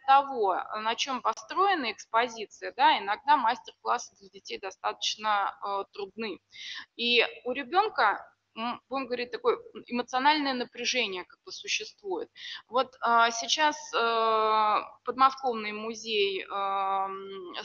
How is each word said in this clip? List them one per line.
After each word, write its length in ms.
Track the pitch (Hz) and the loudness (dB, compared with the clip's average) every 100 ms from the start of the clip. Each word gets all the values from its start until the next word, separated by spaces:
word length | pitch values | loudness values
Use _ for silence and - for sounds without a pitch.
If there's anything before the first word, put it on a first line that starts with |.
| - | 6
того, 480 | 277 269 254 196 165 - 214 | 6 6 0 2 2 -2 -4
на 140 | 220 240 | -4 -2
чем 260 | 285 247 | -2 -2
построена 720 | 214 226 - 311 392 349 233 | -2 -4 -6 0 2 2 -2
экспозиция, 800 | - - 226 240 226 202 - 185 240 | -6 -2 0 0 -4 -12 -10 -12 2
да, 220 | 302 247 | 4 4
иногда 380 | 196 214 277 294 | 0 -4 4 4
мастер-классы 800 | 226 247 - _ 220 233 - _ | 4 0 -6 _ -2 -2 -4 _
для 100 | 196 | -20
детей 300 | 196 - - | -20 -12 -10
достаточно, 1000 | 190 - 208 214 - - 214 208 190 - | -10 -6 -6 -2 -4 -2 0 0 0 -6
а, 240 | 202 196 190 | -6 -4 -6
трудны. 460 | - 196 214 220 160 _ - - - - - | -10 -12 -8 -8 -10 _ -16 -14 -12 -14 -4
И 280 | 240 240 - - 240 | 2 4 2 -2 -8
у 80 | |
ребенка, 720 | 254 247 349 427 - 214 180 - _ _ 220 | -6 0 0 2 2 2 2 -6 _ _ -8
м, 240 | 240 - _ | -8 -8 _
будем 160 | 269 240 | -6 -4
говорить, 240 | 240 240 | -6 -6
такое 260 | 220 240 - - - - | -2 0 0 -4 -18 -8
эмоциональное 680 | 240 247 254 285 311 277 | -6 -2 2 2 2 0
напряжение 720 | 254 240 - 233 247 214 185 - | -2 -4 -4 -2 -2 -2 -6 -10
как 140 | - - | -18 -16
бы 60 | |
существует. 760 | - 202 - 427 - 403 - - - - - - | -14 -6 -6 -6 -12 -6 -6 -6 -12 -14 -14 -2
Вот, 260 | 240 254 - | 0 0 0
а, 300 | 233 233 233 | 2 6 4
сейчас, 460 | 233 247 - 302 - - | 2 -2 2 2 2 -4
э, 880 | 175 233 226 226 220 220 220 214 208 - - - | 0 2 2 2 4 4 4 2 0 -2 -12 -8
подмосковный 680 | 247 269 - 262 226 208 | 4 4 6 -2 -2 -4
музей, 720 | 208 220 220 226 214 196 190 - | -6 -8 -8 -2 2 2 0 -4
эм, 1080 | 196 196 196 196 196 190 196 196 190 180 - | -2 -2 0 0 -2 -2 -6 -10 -12 -10 -10